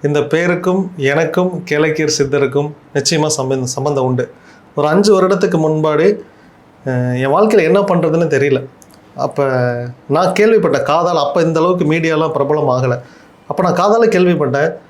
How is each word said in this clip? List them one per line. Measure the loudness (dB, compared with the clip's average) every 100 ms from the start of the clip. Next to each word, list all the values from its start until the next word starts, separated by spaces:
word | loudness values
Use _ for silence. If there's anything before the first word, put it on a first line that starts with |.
இந்த | 0 -2
பேருக்கும் | 0 0 0 -2 0 -2 -4 -4
எனக்கும் | -2 0 0 0 -2 -4 -4
கேளக்கீர் | 0 0 0 -2 0
சித்தருக்கும் | 0 0 0 0 -4 -8 -6
நிச்சயமா | -4 -2 0 0
சம்பந்தம், | -2 -2 -2 -4
சம்பந்தம் | -4 -2 0
உண்டு. | 0 0 -4 -8 -20 -20 -12
ஒரு | -2 0
அஞ்சு | 2 4 4
வருடத்துக்கு | 2 2 0 0
முன்பாடி, | 0 0 0 2 2 0 -8 -20 -20 -20 -20 -12 -6
அஹ், | -2 -2 -2
என் | 0
வாழ்க்கையில | 2 2 2
என்ன | 2 2
பண்றதுன்னு | 2 0 0 0 0
தெரியல. | 0 0 0 -4 -18 -20 -20 -20 -8
அப்ப | -6 -2 -2 0 -2 -4 -8 -12 -2
நான் | 0 0
கேள்விப்பட்டேன், | 2 4 4 2 0
காதால, | 0 0 2
அப்ப | 0 0 0
இந்த | 0 0
அளவுக்கு | 0 0
மீடியாலாம் | 0 0 0 0 -2
பிரபலம் | -2 -2 0 0
ஆகல. | 0 0 -4 -6 -20 -20 -20 -10
அப்ப | -2
நான் | 0
காதால | 2 2 4
கேள்விப்பட்டேன் | 2 2 2 2 0 0 -2 -4 -16